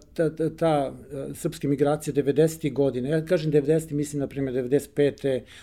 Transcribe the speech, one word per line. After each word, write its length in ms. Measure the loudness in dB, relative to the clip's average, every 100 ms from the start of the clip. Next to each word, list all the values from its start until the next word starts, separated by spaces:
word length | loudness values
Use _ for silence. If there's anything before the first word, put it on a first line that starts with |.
| -4
ta, 220 | -2 -2 -2
ta, 140 | -4
ta, 420 | 0 2 2 0 -6 -12
e, 220 | -10 -10
srpska 340 | -6 -6 -4 -2
migracija 460 | 2 2 0 -2
devedesetih 600 | 0 2 4 2 2 -4
godina, 360 | 0 0 0 -2
ja 160 | -2 0
kažem 260 | 0 2
devedesetih, 460 | 2 4 2 0 -4
mislim, 220 | -4 -4
na 80 | -4
primjer, 260 | -4 -2
devedeset 380 | -2 0 0 0
pete, 500 | 0 0 0 -2 -2 -6 -18